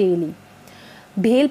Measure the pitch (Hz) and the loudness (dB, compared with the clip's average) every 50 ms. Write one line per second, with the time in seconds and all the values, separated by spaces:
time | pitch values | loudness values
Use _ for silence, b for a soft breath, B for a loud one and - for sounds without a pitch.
0 | 202 185 180 170 165 151 165 - - - - - B B B B B B B B | 0 0 0 -2 -4 -8 -10 -14 -20 -20 -20 -20 B B B B B B B B
1 | B B B 196 185 220 240 254 285 277 | B B B -2 0 0 2 2 0 0